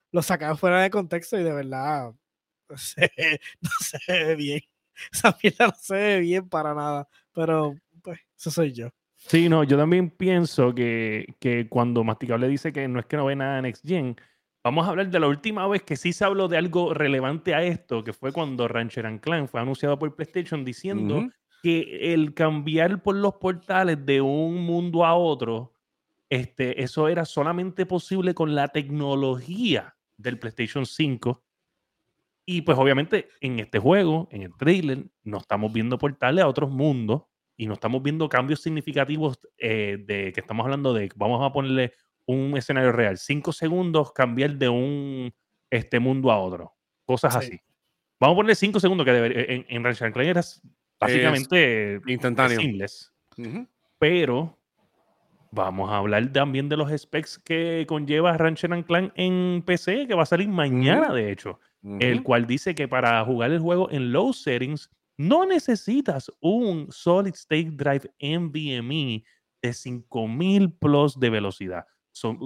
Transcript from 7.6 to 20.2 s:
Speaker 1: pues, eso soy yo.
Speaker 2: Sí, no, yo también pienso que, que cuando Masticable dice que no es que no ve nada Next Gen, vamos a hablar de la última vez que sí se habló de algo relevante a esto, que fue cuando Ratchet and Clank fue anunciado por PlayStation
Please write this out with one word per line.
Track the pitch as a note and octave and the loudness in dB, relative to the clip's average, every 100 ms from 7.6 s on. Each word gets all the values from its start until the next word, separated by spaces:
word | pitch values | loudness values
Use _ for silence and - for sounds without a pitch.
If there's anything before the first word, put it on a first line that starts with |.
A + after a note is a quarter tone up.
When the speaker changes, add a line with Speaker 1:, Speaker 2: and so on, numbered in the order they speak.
| D3+ D3 _ E3+ | 0 -4 _ _
Speaker 1:
pues, | - E3 _ _ | -16 -16 _ _
eso | E3 | -6
soy | D3+ D3+ | -2 -2
yo. | A#2+ A#2 - _ _ | -2 -12 -16 _ _
Speaker 2:
Sí, | - E3 E3+ | 2 4 6
no, | D#3+ | 4
yo | D3 C#3+ | 6 4
también | D#3 F3+ F3 | 6 4 2
pienso | - F#3 F3+ E3 - B2 | -2 2 2 2 2 2
que, | B2 A#2+ A2+ A2 G#2+ - - | 2 0 0 -2 -4 -6 -4
que | B2+ A#2+ A2+ | 0 0 0
cuando | A#2+ A#2+ A#2+ | 0 2 2
Masticable | A2+ A2 B2 A#2 B2+ | 0 -2 -2 0 0
dice | C#3 D#3+ | -2 -4
que | C#3+ C3+ | -6 -4
no | B2 | -4
es | - | -4
que | D3+ | -2
no | C3+ | -2
ve | C#3 | -2
nada | C3+ C3+ | -2 -2
Next | C3 G#2 C#3+ | -4 -6 -4
Gen, | F#3 B2+ A#2 _ _ _ _ | -2 -2 -8 _ _ _ _
vamos | A#2+ D3 F3 | -2 0 0
a | |
hablar | F3 G3 | -2 -2
de | F3 | 2
la | D3 | 2
última | C#3+ A3 G#3 F#3+ | 0 -4 -4 -2
vez | G3+ | -2
que | - D3 | -4 -4
sí | F3 | -4
se | E3+ | 0
habló | G3+ G3 F#3 | 0 2 0
de | E3 | 0
algo | F3 F3 F3 | 0 0 0
relevante | D#3 D3 C3+ B2+ D#3 F3+ | 0 0 0 -2 -4 -2
a | D#3 | 0
esto, | F3 E3+ - A#2 | 0 -2 -4 -6
que | A2 | -6
fue | - C3 | -8 -6
cuando | D3+ D3+ B2+ A#2 | -4 -4 -2 -2
Ratchet | A#2 A2+ - | -2 -4 -6
and | A2 A2 | -8 -8
Clank | D3+ E3+ C#3 | -4 -2 -2
fue | A#2+ | -4
anunciado | A#2+ C3+ C#3+ C#3+ | -4 -2 0 0
por | D#3 | -4
PlayStation | - | -6